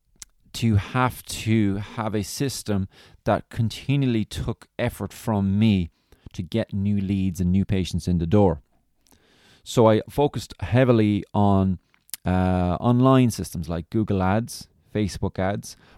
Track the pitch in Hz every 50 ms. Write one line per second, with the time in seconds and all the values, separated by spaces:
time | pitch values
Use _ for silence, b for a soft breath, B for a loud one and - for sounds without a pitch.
0 | _ _ _ - - _ _ _ _ _ - - - 113 107 101 - - - 127
1 | 127 120 - - - - - - - 107 110 113 104 101 95 101 107 - - -
2 | 110 110 98 107 98 - - - 143 135 - - - - 104 98 95 - b b
3 | b b b b b - 104 - - - - - 117 107 - - - - 135 143
4 | 139 127 117 113 104 - - - - 120 110 - - _ _ - 117 120 - -
5 | 104 92 - - - - 110 101 98 98 95 101 110 113 101 95 87 80 b b
6 | b b b b b b - - 92 80 - 113 107 - - 101 98 101 104 101
7 | 95 92 101 98 95 95 87 92 90 87 90 98 95 - 104 95 92 - - 87
8 | - - 90 85 85 85 92 104 101 92 80 76 - _ _ _ _ _ _ _
9 | _ b b b b b b b b b b b b - - 131 113 110 110 107
10 | - - - - 143 147 - 120 - - - - - 87 107 123 131 120 123 113
11 | 107 104 104 98 - - - 104 101 101 98 95 95 95 92 85 _ _ _ _
12 | _ _ - - - 90 90 92 92 92 92 90 90 90 87 - - 120 120 123
13 | 127 131 131 131 127 120 - - 90 - - 90 85 78 85 82 85 - - 113
14 | 107 - 101 95 92 92 98 110 120 123 - - - _ _ _ _ _ - 104
15 | 107 92 - - - 92 - - 92 95 104 113 - - - b b b b